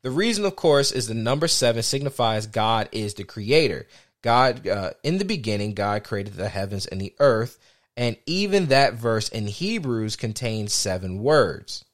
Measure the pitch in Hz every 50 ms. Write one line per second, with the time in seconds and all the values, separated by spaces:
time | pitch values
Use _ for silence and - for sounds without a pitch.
0 | - 131 127 156 208 233 226 202 208 196 196 - - 165 143 139 139 139 - 131
1 | 117 110 113 113 110 117 131 147 160 165 - - 131 120 117 117 110 - - 139
2 | 139 139 - - 123 113 110 110 107 110 107 113 107 110 113 110 107 - - 110
3 | 107 104 101 - 98 - - 113 101 107 135 160 165 127 85 - - _ - -
4 | _ _ _ _ - 117 117 123 131 131 117 123 - 98 95 104 95 - - _
5 | - 143 170 190 202 190 220 160 110 110 104 101 101 107 101 101 101 104 104 104
6 | 104 - 113 101 95 101 98 92 95 98 - 101 98 98 101 98 98 - - 98
7 | 98 101 _ _ 143 139 117 110 117 120 - _ _ _ _ _ _ _ _ -
8 | 120 120 110 _ _ - 165 190 202 202 190 202 185 143 131 135 143 131 - 117
9 | 113 117 113 110 107 - - 113 104 104 104 - 170 202 233 220 160 131 120 113
10 | 107 107 104 - - 110 104 - 123 117 110 110 104 104 - - - 101 92 92
11 | 92 92 92 98 107 139 156 147 117 87 71 - - - - - _ _